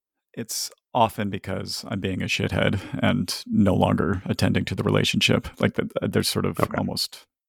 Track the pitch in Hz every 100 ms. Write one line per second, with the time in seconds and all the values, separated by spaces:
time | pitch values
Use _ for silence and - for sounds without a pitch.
0 | _ _ _ - 117 - - - _ 127
1 | 110 - 101 98 - 95 95 - - 113
2 | 98 101 - - 104 104 104 101 - -
3 | 107 98 98 - - 107 98 95 98 101
4 | 85 92 - 101 98 98 98 95 104 101
5 | - - - 113 - - 107 - - -
6 | - 107 - 101 95 87 - - 95 98
7 | - - _ _